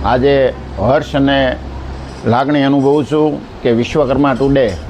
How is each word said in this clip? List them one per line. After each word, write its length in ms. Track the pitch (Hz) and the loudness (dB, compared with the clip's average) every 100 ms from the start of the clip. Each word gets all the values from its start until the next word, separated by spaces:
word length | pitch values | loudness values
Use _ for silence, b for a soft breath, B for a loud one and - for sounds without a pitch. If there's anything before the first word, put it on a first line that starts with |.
આજે 480 | 107 127 139 139 127 - - - | 0 2 4 4 2 -2 -12 -4
હર્ષ 380 | 107 139 139 143 | 0 0 0 0
અને 400 | 139 139 131 123 - - - - - - 117 | 2 2 0 -2 -10 -12 -12 -12 -12 -6 0
લાગણી 360 | 117 135 147 | 0 2 2
અનુભવું 420 | 139 139 135 147 | 2 2 4 2
છું 360 | 120 151 151 143 - - | 2 0 0 -2 -10 -4
કે 100 | 123 | 0
વિશ્વકર્મા 640 | 117 120 156 131 135 143 | 0 0 0 0 2 0
ટુડે 380 | 120 139 139 117 85 | 2 2 2 2 -2